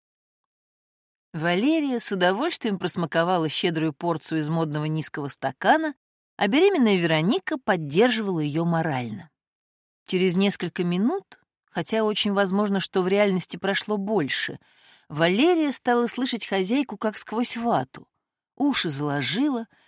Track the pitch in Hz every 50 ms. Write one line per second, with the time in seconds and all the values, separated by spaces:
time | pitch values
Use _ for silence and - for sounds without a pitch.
0 | _ _ _ _ _ _ _ _ _ _ _ _ _ _ _ _ _ _ _ _
1 | _ _ _ _ _ _ - 156 160 175 175 190 233 302 320 320 285 269 247 226
2 | - - 202 180 180 180 190 220 302 349 - - - 220 196 175 - 165 - 180
3 | 170 - - 165 165 180 185 170 160 151 - - - 180 160 160 156 160 139 -
4 | 175 175 165 151 - - 160 156 151 151 165 165 165 151 147 151 151 156 156 160
5 | 151 - - 156 143 135 - - - 135 - - 185 208 - 214 - 294 - _
6 | _ _ _ _ _ _ _ - 202 202 233 311 370 403 381 302 240 214 196 180
7 | 170 160 160 156 160 196 311 392 - - 320 262 - 220 190 170 156 139 139 185
8 | 240 254 220 226 214 196 180 160 151 147 139 165 170 170 170 165 160 160 135 127
9 | 120 113 104 92 - - _ _ _ _ _ _ _ _ _ _ _ _ _ _
10 | _ - 190 180 185 185 170 190 196 202 - - 185 170 - - 175 175 175 180
11 | 208 269 381 392 - - - - _ _ _ _ _ _ - 185 160 - 214 220
12 | 220 214 208 - - 208 196 202 202 180 190 202 214 202 196 190 - - - 190
13 | 175 185 196 202 208 202 185 180 - - - 170 - 190 196 - - 208 208 202
14 | 196 208 220 185 143 127 - - - - 135 - _ _ _ _ _ - - _
15 | _ - 151 151 165 175 190 220 302 359 359 330 302 285 240 - - 247 240 240
16 | 240 220 - 240 262 254 247 214 - - 196 196 185 185 247 294 262 - 208 -
17 | - 214 208 - - - 214 233 240 - - 233 233 240 185 139 135 - - -
18 | - _ _ _ _ _ _ _ _ _ _ - 277 285 247 - - 165 139 139
19 | 147 147 143 143 131 123 156 226 294 302 254 226 226 - _ _ _